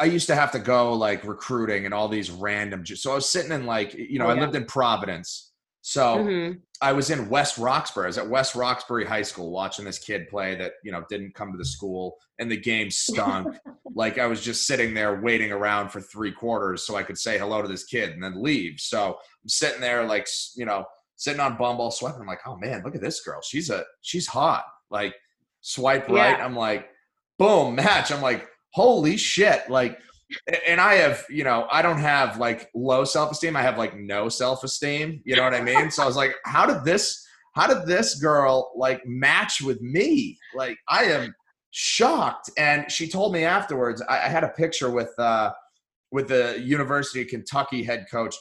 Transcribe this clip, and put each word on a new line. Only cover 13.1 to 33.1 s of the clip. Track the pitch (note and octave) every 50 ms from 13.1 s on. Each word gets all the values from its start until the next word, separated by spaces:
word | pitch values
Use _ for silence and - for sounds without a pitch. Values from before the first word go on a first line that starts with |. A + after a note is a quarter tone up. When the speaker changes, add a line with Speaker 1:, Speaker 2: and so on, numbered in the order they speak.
| - A2 G#2 G2+ F#2+ F#2+ F2+ - - - -
Speaker 2:
<laughs> | - - _ - - -
Speaker 1:
Like, | G#2+ A2+ A2+ G#2 B2+
I | B2
was | A#2 A2+ G#2+ G2+
just | A#2+ A2+ - -
sitting | - C#3 B2 A#2 A2+ A2
there | A2 G#2+ G#2 G2+ G2
waiting | G#2 A#2+ A#2 A2 A2 G#2+
around | G2+ G2+ G#2 G#2 G#2 G#2 G2+ G2
for | - G#2
three | F#2 - - G#2 A2 G2+
quarters | F#2+ - A#2+ A#2 A#2 G#2 G2 F#2+ F#2 F2+ -
so | - G#2+
I | G2+ F#2+
could | - F#2+ -
say | - A#2 A2 G2
hello | G2 G2+ A2 G#2+ G2+
to | G2
this | F#2+ F2+ -
kid | - - A#2 G#2 F#2
and | D#2 E2+ F#2
then | F#2+ F#2 F#2+ A#2
leave. | D3+ D3+ A#2+ F2+ E2 D2 D2+
So | - - - A2 G2+ - - - - _ _ _ -
I'm | -
sitting | - - D3+ D3 B2+ B2+
there, | B2+ B2 A#2+ A#2+ A#2
like, | A2 G#2+ G#2 G2+
s-, | - - - - - -
you | A#2+ A#2+
know, | A2 G2+ G2 F#2+ - - _ _ _ _
sitting | - - D3 C#3+ C#3+
on | C#3+ C3+ A#2
Bumble, | A2+ B2+ A#2+ A#2+ A#2+ A#2+ A#2
swiping. | - - B2 C3 D3 C3
I'm | G#2
like, | G2 F#2 - -
"Oh | B2 B2 -
man, | - B2 B2+ G2 F2+
look | - -
at | -
this | - C#3+ - - -
girl. | - C#2+ D2+ -
She's | - - D3 F3 D#3
a, | G#2 F#2 - - _ _ -
she's | - - F3 - -
hot." | - - C#3+ E3 B2 D2 - - - _ _ -
Like, | G2+ G#2 G#2 F#2+ - - _ _ _ _ _ _ _ _ -
swipe | - - C#3 B2+ C3+ C#3 C3+ - -
right. | - G3+ G#3 G3+ - -
Speaker 2:
Yeah. | -
Speaker 1:
I'm | B2+ B2
like, | A#2 A2+ A2 G#2+ G2 - - _ _ _ _ _ _ _ _ _ -
"Boom, | F#3 G#3+ G#3+ E3+ C#3 B2+ A#2
match." | C3 C#3+ G#3 G3 D#3+ C3 - D3
I'm | C#3+ C#3
like, | B2+ A#2+ - - - - _ _ _ -
"Holy | E3+ G#3 B3+ A#3+ F#3+ D3+ D#3 F#3+
shit." | G#3+ - - - F3 G3+ G#3 D3 B2+ - -
Like, | B2+ C3 B2+ A#2 - - - - - _ _ - - - - -
a-, | E3+ - - E3
and | E3+ F3 F#3
I | G#3 G3+
have, | F#3+ D#3+ C#3+ - - - -
you | C#3 D3+ C#3+
know, | C3 A#2+ A2+ A#2 - -
I | D#3 E3+
don't | F3 E3 D3
have, | D3+ D3 C#3+ C#3+ C3+ A#2 G#2+ A2+
like, | A#2+ A#2+ A#2 A#2 - - -
low | A#2 B2+ C3 B2+ C3 C#3
self-esteem. | C3+